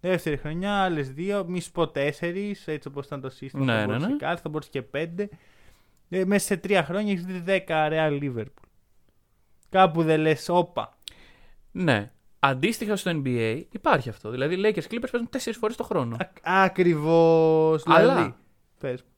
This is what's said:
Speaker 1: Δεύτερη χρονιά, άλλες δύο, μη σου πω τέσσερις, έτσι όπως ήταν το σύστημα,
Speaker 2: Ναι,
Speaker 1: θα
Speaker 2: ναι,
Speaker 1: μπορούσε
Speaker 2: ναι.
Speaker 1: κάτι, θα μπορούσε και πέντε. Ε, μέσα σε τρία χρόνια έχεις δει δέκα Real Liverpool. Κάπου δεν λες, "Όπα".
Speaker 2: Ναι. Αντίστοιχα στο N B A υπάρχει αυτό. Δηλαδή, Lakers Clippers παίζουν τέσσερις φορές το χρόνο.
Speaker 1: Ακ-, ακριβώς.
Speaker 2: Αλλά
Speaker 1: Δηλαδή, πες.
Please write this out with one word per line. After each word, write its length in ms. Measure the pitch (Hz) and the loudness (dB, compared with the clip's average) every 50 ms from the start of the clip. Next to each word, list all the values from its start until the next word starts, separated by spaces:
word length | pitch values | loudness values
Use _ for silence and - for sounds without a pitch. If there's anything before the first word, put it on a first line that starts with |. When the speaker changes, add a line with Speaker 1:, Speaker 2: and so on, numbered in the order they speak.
Speaker 1:
Δεύτερη 360 | - 180 185 170 - 165 147 | 0 0 -2 0 0 -4 -6
χρονιά, 360 | 139 - 151 156 170 185 202 202 | -6 -6 -8 -8 -6 -4 -2 0
άλλες 380 | 202 190 185 170 151 139 131 | 0 0 0 0 -2 -4 -6
δύο, 320 | 131 143 175 196 202 202 190 170 | -8 -8 -6 -4 -4 -4 -4 -4
μη 120 | 180 180 | -6 -6
σου 120 | 165 - | -6 -6
πω 160 | _ 175 165 160 | _ -2 -2 -2
τέσσερις, 800 | - 139 139 147 147 - - 170 175 190 202 208 202 - - - | 0 -2 -2 -2 -2 -4 -6 -6 -6 -6 -6 -6 -8 -10 -8 -8
έτσι 200 | 156 147 - 147 | -8 -8 -8 -10
όπως 180 | 139 139 135 | -12 -12 -10
ήταν 140 | - 151 139 | -10 -12 -10
το 100 | 131 131 | -10 -12
σύστημα, 340 | - - - 135 - 139 135 | -12 -12 -16 -10 -4 -2 0
Speaker 2:
Ναι, 80 | 131 | 2
Speaker 1:
θα 60 | 117 110 | 2 2
Speaker 2:
ναι, 60 | 107 | 2
Speaker 1:
μπορούσε 200 | 107 107 120 151 | 0 0 -2 -2
Speaker 2:
ναι. 100 | 214 277 | -2 -2
Speaker 1:
κάτι, 240 | 294 - 151 175 170 | -2 -2 -4 -4 -4
θα 80 | - 160 | -6 -8
μπορούσε 220 | 151 151 - - | -8 -8 -10 -6
και 100 | _ 139 | _ -8
πέντε. 460 | 123 - - 143 160 170 170 180 208 202 - _ _ _ _ _ - - - _ _ _ _ _ _ _ | -8 -6 -6 -6 -6 -6 -6 -8 -8 -8 -10 _ _ _ _ _ -20 -20 -20 _ _ _ _ _ _ _
Ε, 160 | 170 190 185 | -2 -2 0
μέσα 220 | 185 202 196 - | 2 2 2 2
σε 100 | - 202 | 0 -4
τρία 280 | 175 - 185 202 185 156 | -4 -2 0 0 0 2
χρόνια 280 | 143 170 202 214 208 | 0 -4 -4 -2 -2
έχεις 120 | 196 175 170 | -2 -4 -4
δει 160 | 185 185 180 | -8 -8 -8
δέκα 480 | 170 180 196 185 185 - 165 156 156 151 | -2 0 -2 -2 0 -2 0 0 0 2
Real 320 | 160 160 156 156 147 143 | 2 0 0 0 0 -2
Liverpool. 400 | 147 139 123 117 107 - _ - - _ _ _ _ _ _ _ _ _ _ _ _ _ _ _ _ _ _ _ _ _ | -4 -4 -6 -6 -8 -10 _ -20 -20 _ _ _ _ _ _ _ _ _ _ _ _ _ _ _ _ _ _ _ _ _
Κάπου 340 | - 185 190 180 151 165 | 4 4 4 6 4 2
δεν 180 | 165 156 160 156 | 2 2 2 2
λες, 280 | 156 156 156 147 - - | 4 2 0 0 -2 0
"Όπα". 480 | 175 180 - - - - 110 - _ _ _ - - - - - - _ - - - - _ _ | 2 2 2 0 -4 -10 -10 -10 _ _ _ -20 -20 -20 -20 -20 -20 _ -20 -20 -20 -20 _ _
Speaker 2:
Ναι. 400 | - 185 185 160 127 104 101 - _ _ _ _ _ _ | -6 -2 0 2 2 0 0 -6 _ _ _ _ _ _
Αντίστοιχα 580 | - 139 135 127 139 214 233 - 240 208 214 | 0 0 2 0 -2 -2 -2 -4 -4 -4 -4
στο 140 | 190 - 185 170 | -4 -2 -4 -4
N 120 | 156 135 | -2 -2
B 0 | |
A 360 | 131 123 120 113 110 110 143 180 _ | -2 -2 0 0 -2 -2 -4 -8 _
υπάρχει 380 | - 220 - 311 240 147 120 123 | -16 -4 2 2 2 2 2 -4
αυτό. 220 | 107 - - 107 | -12 -10 -10 -10
Δηλαδή, 260 | 117 127 135 151 175 185 202 | -6 -4 -2 -2 -2 0 0
Lakers 280 | 214 208 170 151 - | 0 0 0 -6 -6
Clippers 160 | 220 233 240 247 | -8 -8 -6 -4
παίζουν 180 | - 240 233 - | -6 -6 -6 -4
τέσσερις 280 | - 262 - - 220 - | -8 -6 -6 -6 -6 -4
φορές 180 | - 214 240 | -4 -6 -4
το 60 | - 240 | -6 -8
χρόνο. 320 | - 214 170 127 117 117 120 | -4 -2 -2 -2 -2 -4 -8
Speaker 1:
Ακ-, 180 | - - _ - | -8 -10 _ -12
ακριβώς. 1400 | - 165 180 190 190 185 185 - 180 175 170 151 147 160 165 165 165 165 165 160 160 160 160 160 160 160 160 156 - | -4 0 4 4 4 4 4 2 4 4 4 2 2 4 4 6 6 6 6 6 4 4 4 4 4 2 2 0 2
Speaker 2:
Αλλά 280 | 175 147 170 - 247 269 | 6 6 8 8 8 6
Speaker 1:
Δηλαδή, 200 | 220 123 - - _ _ _ _ _ _ _ _ _ | 4 0 -2 -4 _ _ _ _ _ _ _ _ _
πες. 260 | - 135 127 123 _ _ _ | -8 -8 -8 -8 _ _ _